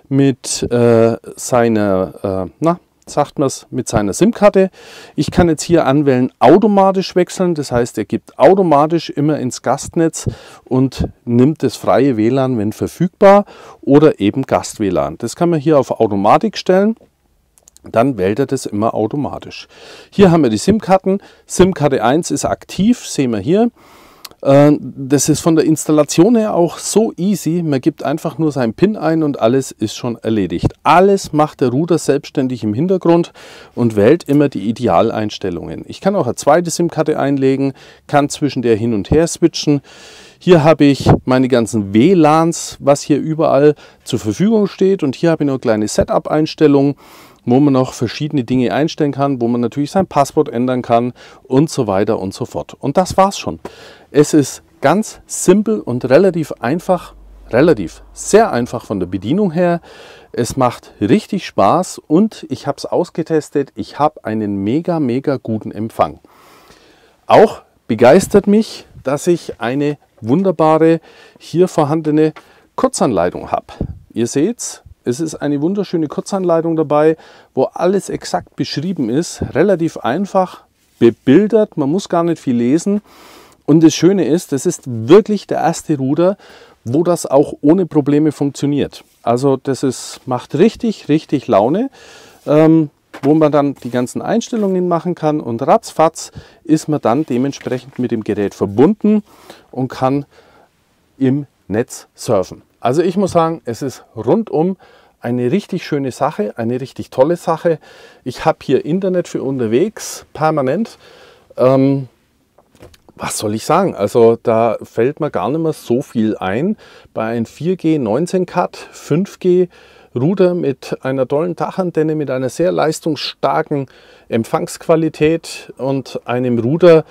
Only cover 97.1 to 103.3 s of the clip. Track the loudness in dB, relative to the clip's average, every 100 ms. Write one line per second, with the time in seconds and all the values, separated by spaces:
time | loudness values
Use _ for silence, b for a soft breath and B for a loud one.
97.1 | 0 -2 -2 -4 -6 -8 -8 -8 -8 -4
98.1 | -4 -4 -4 -4 -2 -4 2 2 2 0
99.1 | 0 B B B B B -8 -8 -2 -2
100.1 | -2 -6 b b b b _ _ _ _
101.1 | _ 0 0 -4 _ -8 -6 -6 -10 -20
102.1 | _ -2 -2 -2 -10 _ _ -2 0 0
103.1 | -2 0